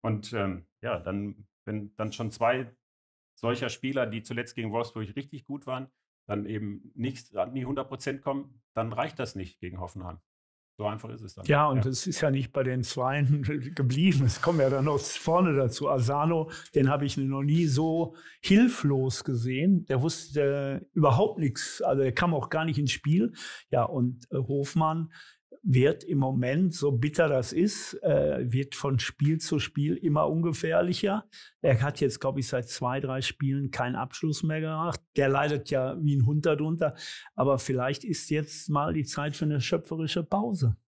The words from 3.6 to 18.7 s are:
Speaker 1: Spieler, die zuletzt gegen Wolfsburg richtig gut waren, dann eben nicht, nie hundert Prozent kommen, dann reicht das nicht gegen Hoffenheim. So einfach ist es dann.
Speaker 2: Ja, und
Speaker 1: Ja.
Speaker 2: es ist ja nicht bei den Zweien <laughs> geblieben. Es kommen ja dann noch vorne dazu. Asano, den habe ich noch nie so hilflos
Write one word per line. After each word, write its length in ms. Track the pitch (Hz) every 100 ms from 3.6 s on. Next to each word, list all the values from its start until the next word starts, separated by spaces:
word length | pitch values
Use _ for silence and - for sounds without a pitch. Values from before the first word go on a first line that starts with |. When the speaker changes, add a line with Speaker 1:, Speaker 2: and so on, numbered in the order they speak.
| 123
Speaker 1:
Spieler, 380 | - 131 139 117
die 160 | 110
zuletzt 320 | - 120 117
gegen 180 | - 110
Wolfsburg 420 | 113 117 117 104 120
richtig 280 | 139 135
gut 220 | - 139 127
waren, 220 | 127 135 _ _ _ -
dann 200 | 104 104
eben 460 | 107 104 101 -
nicht, 380 | - 120 - - 101 120
nie 120 | 131
hundert 240 | 123 139 135
Prozent 340 | 135 143 135
kommen, 380 | - 139 139 - _
dann 180 | - 113
reicht 260 | 113 147 -
das 160 | 120
nicht 260 | 98 90 -
gegen 200 | 90 92
Hoffenheim. 380 | 90 98 90 85 _ _ _ _ _ -
So 80 | 104
einfach 240 | 107 117
ist 100 | 113
es 140 | 101
dann. 100 | -
Speaker 2:
Ja, 220 | - 147 151
und 180 | 135
Speaker 1:
Ja. 60 | 117
Speaker 2:
es 160 | 131 190
ist 160 | 165
ja 80 | 156
nicht 220 | 135 120
bei 100 | -
den 200 | 131 127
Zweien 600 | 117 - 127 143 135 147
<laughs> 320 | 123 147 131
geblieben. 500 | 170 135 131 185 139
Es 160 | 131 -
kommen 200 | 156 165
ja 100 | 135
dann 160 | 135 147
noch 120 | 143
vorne 560 | - - - 170 180
dazu. 360 | 139 131 120 143
Asano, 600 | 139 117 143 156 165 160 - -
den 140 | 151 135
habe 160 | 143
ich 140 | 139 -
noch 240 | 135 135
nie 240 | 143 160 165
so 480 | 131 160 165 165 - - -
hilflos 840 | - 202 247